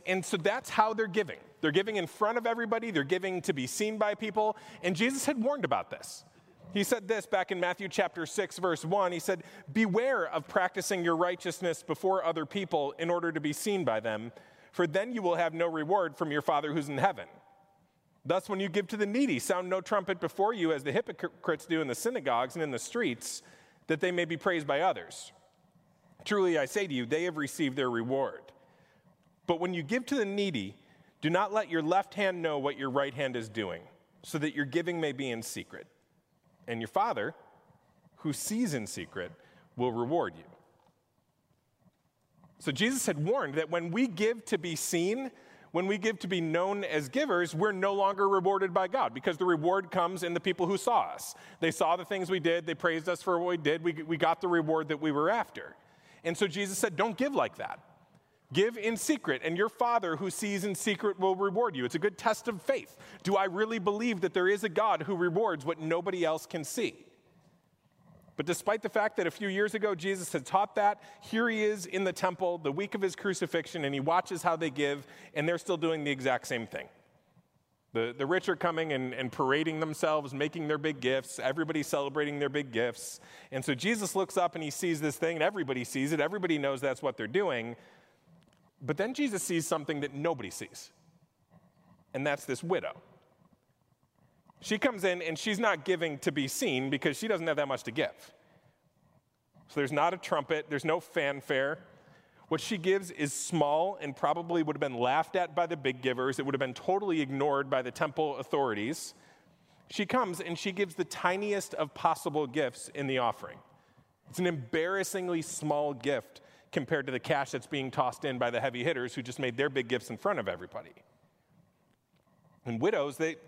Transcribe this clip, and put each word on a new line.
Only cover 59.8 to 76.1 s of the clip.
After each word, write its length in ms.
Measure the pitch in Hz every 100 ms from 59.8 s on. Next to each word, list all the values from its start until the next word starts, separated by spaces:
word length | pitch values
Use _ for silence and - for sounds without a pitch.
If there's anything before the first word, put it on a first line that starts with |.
| 240 233 185 151
who 120 | 190
sees 360 | - 208 202
in 100 | 202
secret 440 | 185 226 196 208 190
will 160 | 190
reward 400 | 185 196 185 240
you." 120 | 139 127
It's 80 |
a 40 | 165
good 200 | 202 180
test 300 | 226 214 233
of 120 | 196
faith. 380 | - 247 - - - -
Do 120 | 185
I 120 | 196 196
really 320 | 180 220 226
believe 420 | 185 208 240 196
that 140 | 175
there 120 | 185 185
is 160 | 202
a 60 | 214
God 360 | 165 220 165
who 120 | 156 185
rewards 480 | 175 170 220 160
what 160 | 139 160
nobody 420 | 160 170 180 185
else 220 | 160 160
can 180 | - 170
see? 440 | 143 - 185 - - _ _ _ _ _ _ _ _ _ _ - - -
But 80 |
despite 380 | 151 170 - 220
the 80 | 214
fact 260 | 220 208 -
that 100 | 170
a 40 |
few 180 | - 202
years 260 | 190 208
ago 200 | 214 208
Jesus 400 | 180 190 190 170
had 100 | 160
taught 300 | 131 190 208
that, 280 | - 202 208 - -
here 260 | - 220 233
he 160 | 220
is 220 | 214 214 175
in 180 | 190
the 80 | 190
temple, 460 | 175 185 175 180 175
the 120 | 151
week 240 | 143 202
of 60 | 214
his 160 | 190 -
crucifixion, 720 | 202 180 170 170 - 175 139
and 80 |
he 60 | 139
watches 420 | 139 175 - 175
how 120 | 175
they 140 | 165 160
give, 380 | 135 143 143 131 - -
and 160 | 156 156
they're 80 | 170
still 220 | - 175
doing 260 | 165 160
the 60 | 147